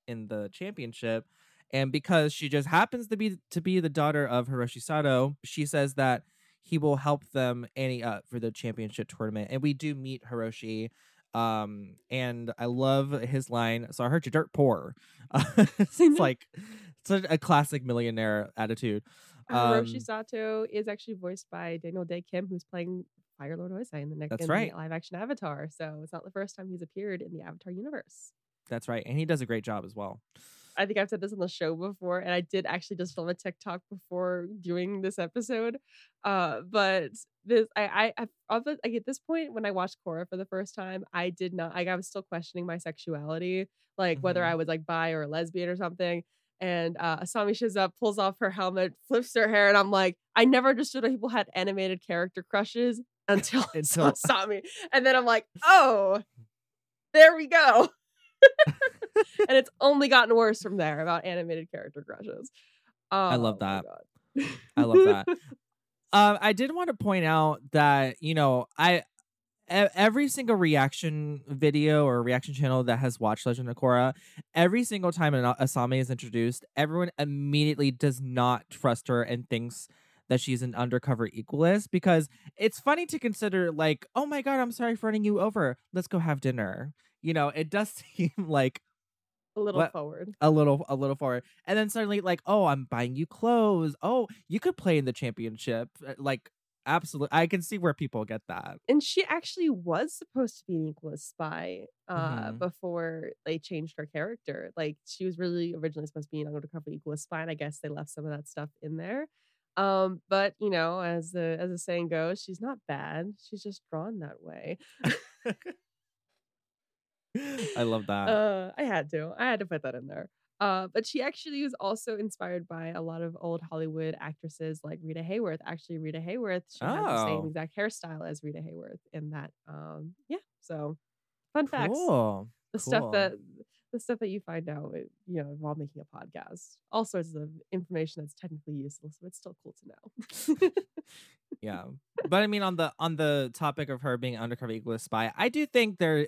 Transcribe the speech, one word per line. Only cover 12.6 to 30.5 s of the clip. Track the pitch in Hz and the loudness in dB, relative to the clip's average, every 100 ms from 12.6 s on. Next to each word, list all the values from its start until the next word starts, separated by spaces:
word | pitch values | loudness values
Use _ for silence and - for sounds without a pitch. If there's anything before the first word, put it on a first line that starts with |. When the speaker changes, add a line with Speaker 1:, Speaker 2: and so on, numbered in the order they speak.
| 120 | -4
Speaker 1:
love | 123 135 135 139 | 0 2 2 2
his | 143 123 135 131 | -2 -2 -4 -2
line, | 120 117 117 117 | -2 0 -2 -4
"So | - | -4
I | 123 | 0
heard | 160 135 | 0 0
you're | |
dirt | 156 160 | 0 0
poor." | - 139 98 65 - _ _ - | 2 4 4 -2 -16 _ _ -2
<laughs> | 139 151 - | 0 2 6
It's | 208 - 202 - | 6 6 0 6
Speaker 2:
<laughs> | 330 294 | 6 8
Speaker 1:
like | 147 123 - - 214 220 190 - - | 4 0 -8 -20 -18 -20 -20 -18 -2
such | 196 185 | 0 2
a | 160 | 0
classic | - 151 147 147 127 | 4 4 4 -2 -2
millionaire | 120 117 113 110 107 104 - | 0 0 0 0 0 -2 -4
attitude. | 110 113 120 104 - _ _ - - | -4 -2 -2 -2 -4 _ _ -20 -4
Speaker 2:
Uh, | 120 120 | 2 4
Hiroshi | 113 117 - | 4 0 -6
Speaker 1:
Um, | |
Speaker 2:
Sato | - 220 220 226 220 220 220 | -8 -8 -8 -6 -4 -4 -4
is | 208 214 | -6 -6
actually | 208 - 202 | -8 -12 -10
voiced | 180 185 - | -10 -10 -12
by | 170 170 165 | -12 -10 -10
Daniel | 165 180 | -8 -8
Dae | 170 175 | -8 -8
Kim, | 180 180 190 | -8 -8 -6
who's | 180 - | -8 -10
playing | 180 175 185 - _ _ _ | -10 -8 -8 -12 _ _ _
Fire | 160 165 | -12 -10
Lord | 180 | -10
Ozai | 185 247 151 | -10 -12 -10
in | 143 | -10
the | 151 | -10
next | 151 | -8
Speaker 1:
That's | 113 | -2
Speaker 2:
in | 165 | 2
the | |
Speaker 1:
right. | 170 214 - | 4 2 -4
Speaker 2:
live | 160 | -8
action | 165 - 180 | -8 -8 -8
Avatar. | 226 277 170 143 160 | -6 -6 -6 -8 -10
So | - 160 151 | -10 -12 -12
it's | 160 | -14
not | 170 196 | -14 -12
the | |
first | 196 196 - | -10 -10 -10
time | 190 | -14
he's | 180 | -12
appeared | 165 - 202 180 | -12 -10 -8 -8
in | - | -10
the | 170 | -12
Avatar | 170 170 185 | -14 -16 -14
universe. | 180 262 302 - - - _ _ _ _ | -12 -10 -12 -14 -20 -20 _ _ _ _
Speaker 1:
That's | 117 - | -10 -6
right. | 117 - | -6 -4
And | 135 | -4
he | 160 | -2
does | 156 | -2
a | 120 | -2
great | 113 | -4
job | 104 107 92 | -4 -8 -8
as | 107 | -12
well. | 98 101 _ _ - | -12 -14 _ _ -20